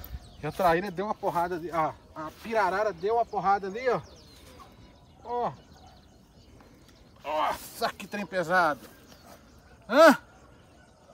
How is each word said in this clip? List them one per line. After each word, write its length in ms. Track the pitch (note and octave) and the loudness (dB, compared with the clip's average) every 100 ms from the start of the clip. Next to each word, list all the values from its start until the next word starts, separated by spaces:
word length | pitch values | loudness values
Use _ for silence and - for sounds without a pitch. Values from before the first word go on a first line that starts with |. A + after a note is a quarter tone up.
| - - - - | -14 -16 -16 -12
E 40 | D3 | -10
a 40 | |
traíra 400 | - F3+ E3+ G3+ | 0 2 2 0
deu 140 | E3+ G#3 | -6 -6
uma 100 | - | -4
porrada 400 | G3 D3+ F3 F#3 | -2 -2 -2 -4
ali, 160 | - | -4
a, 220 | - C#3 - - | -2 -2 -4 -16
a 160 | D#4+ D#4 - | -12 -12 -12
pirarara 480 | G#3 A3+ F#3 F#3+ G#3+ | -4 0 0 0 -2
deu 240 | E3 G3 A#3 | -2 -2 0
uma 100 | A3+ | -2
porrada 420 | G#3 F3+ G3+ G3 | -2 0 0 -2
ali, 200 | G#3+ C4 | -4 -2
ó. 140 | F#3+ - - - - - - - - - - - - | -2 -4 -18 -20 -20 -20 -20 -20 -20 -20 -20 -20 -20
Ó. 280 | A3 A#3+ G#3+ - - - - - - - - - - - - - - - - - | -8 -4 -4 -6 -16 -20 -20 -20 -20 -20 -20 -20 -20 -20 -20 -20 -20 -20 -20 -14
Nossa, 680 | - D#3 - - - - A3+ | -6 -2 -2 -2 -10 -6 -6
que 140 | - F#3+ | -6 -10
trem 180 | G3+ G3 | -8 -6
pesado. 560 | F#3 D#3+ F#3 E3 C3+ - - - - - - - - - - - | -4 0 2 2 0 -10 -20 -20 -20 -20 -20 -20 -20 -20 -20 0
Hã? 300 | B3+ D#4+ A#3 - - - - - - - - - | 8 10 8 0 -20 -20 -20 -20 -20 -20 -20 -20